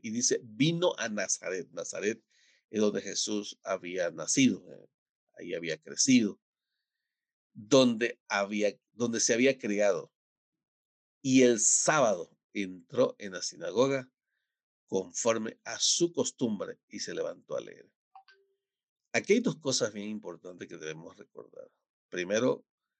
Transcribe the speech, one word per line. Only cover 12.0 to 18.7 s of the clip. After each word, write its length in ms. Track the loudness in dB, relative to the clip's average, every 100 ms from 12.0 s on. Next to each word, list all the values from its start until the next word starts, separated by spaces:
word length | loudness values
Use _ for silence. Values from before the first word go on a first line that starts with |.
| 4 2 -4 _ _
entró 640 | -8 -8 -10 -4 0 0 0
en 140 | -12
la 80 | -8
sinagoga 680 | -10 -8 -2 2 2 0 -6 _ _ _ _ _ _ _ _
conforme 720 | -4 -2 -2 0 0 -4 -10
a 160 | -12 -2
su 340 | 0 2 2
costumbre 680 | 0 -4 -2 -2 -2 -6 -10 _
y 100 | -12
se 160 | -8
levantó 420 | -4 -6 -8 -8 -8
a 40 |
leer". 280 | -8 -16 -20 _ _ -20 -20 _ _ _ _